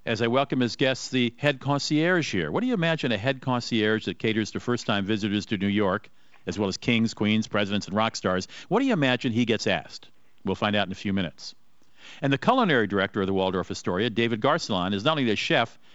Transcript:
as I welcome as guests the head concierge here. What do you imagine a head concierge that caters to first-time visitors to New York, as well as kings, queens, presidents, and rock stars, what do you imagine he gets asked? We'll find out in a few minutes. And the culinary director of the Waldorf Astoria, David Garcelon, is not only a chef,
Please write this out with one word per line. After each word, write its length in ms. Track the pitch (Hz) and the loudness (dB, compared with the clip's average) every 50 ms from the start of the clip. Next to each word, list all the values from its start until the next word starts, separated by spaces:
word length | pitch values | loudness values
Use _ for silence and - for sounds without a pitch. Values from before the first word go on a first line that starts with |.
| - | -4
as 160 | - 113 104 | -4 -2 0
I 60 | 117 | 0
welcome 340 | 117 120 135 143 - 143 127 | 2 2 2 0 0 0 0
as 140 | 123 110 - | 0 0 0
guests 340 | - 139 131 131 - - - | 0 2 0 0 -2 -6 -4
the 240 | 131 131 120 117 - | 0 0 0 0 -2
head 220 | - 143 147 139 131 | 0 0 0 0 0
concierge 720 | - 135 143 139 - - 156 151 160 175 185 170 147 - | -2 -2 -2 -2 0 0 0 2 2 2 2 2 0 0
here. 200 | - 92 80 73 | -2 -2 -2 0
What 100 | 95 175 | -2 -2
do 60 | 240 | -2
you 80 | 254 240 | -2 0
imagine 360 | 185 165 165 165 156 - 123 | 0 0 0 0 0 0 -2
a 60 | 110 | -2
head 240 | 95 98 135 135 131 | 0 0 -2 -2 -2
concierge 640 | - 131 123 120 - - 120 110 107 107 110 110 - | -2 -2 -2 -2 -2 0 0 2 2 2 2 0 -2
that 140 | 101 90 - | -4 -6 -2
caters 320 | - 113 104 110 104 - | -2 0 0 0 -2 -2
to 80 | - 95 | -6 -6
first-time 460 | - 127 120 117 - - 107 101 95 | -4 -2 -4 -2 0 0 0 0 0
visitors 420 | 95 110 101 107 101 101 104 90 | 0 -2 -2 0 0 -2 -2 -2
to 100 | - 113 | -2 -4
New 80 | 92 98 | -2 0
York, 420 | 101 101 104 104 92 95 107 - - - - - - - - - | 0 2 2 2 2 0 -2 -4 -10 -20 -20 -20 -20 -20 -12 -8
as 140 | 95 85 101 | -8 -4 -2
well 100 | 104 95 | -2 -2
as 80 | 92 | -2
kings, 380 | - - 131 117 113 113 107 - | -4 0 0 2 2 2 0 0
queens, 320 | - 107 104 107 110 107 | 0 0 2 2 2 0
presidents, 400 | - - 104 104 98 104 98 - | 0 0 0 0 0 0 -4 -4
and 80 | 90 98 | -2 0
rock 200 | 107 113 113 - | 0 0 0 -2
stars, 320 | - - 95 92 92 92 - - - - | -2 -2 0 0 0 -2 -6 -14 -18 -8
what 120 | - 170 240 | -2 0 0
do 60 | 277 | 2
you 80 | 269 226 | 2 2
imagine 380 | 160 139 127 127 120 - 117 | 2 4 2 2 2 0 0
he 140 | 107 120 120 | 0 2 2
gets 200 | 107 110 104 - | 2 0 0 2
asked? 440 | 104 92 78 - - - - - - - - - - - - - | 0 0 0 -2 -8 -18 -18 -20 -20 -20 -20 -20 -20 -20 -8 -4
We'll 80 | 95 95 | -4 -2
find 220 | - 110 104 104 | 0 0 0 2
out 100 | 104 98 | 0 0
in 60 | 90 | -2
a 40 | 95 | -4
few 180 | - - 101 95 | -6 -4 -2 -2
minutes. 420 | 98 90 76 - - - - - - - - - - - - - - - - - - | -2 -2 -4 -8 -12 -16 -16 -18 -18 -20 -20 -20 -20 -20 -20 -20 -20 -20 -20 -12 -4
And 100 | 143 139 | 0 0
the 60 | 139 | 0
culinary 480 | 131 - 226 247 262 233 180 143 120 107 | 2 4 4 4 4 4 4 4 4 2
director 360 | 95 101 98 95 101 - 107 | 2 2 0 0 0 0 -2
of 60 | 95 | -2
the 60 | 95 98 | 0 0
Waldorf 380 | 95 95 95 92 92 85 - | 0 0 0 0 -2 -4 -4
Astoria, 400 | - - - 104 90 92 117 123 | -8 -6 -4 -2 0 0 0 0
David 280 | 98 117 117 117 120 107 | 0 0 0 0 0 0
Garcelon, 540 | 117 135 160 165 - - 107 90 87 95 101 | 2 2 2 2 0 -2 -2 0 0 0 -2
is 100 | 98 107 | 0 0
not 140 | 156 160 | 0 0
only 140 | 143 127 113 | 2 0 0
a 40 | 101 | 0
chef, 440 | 101 - - 165 131 117 - - - - - - | 0 0 2 2 2 2 0 -4 -20 -20 -20 -20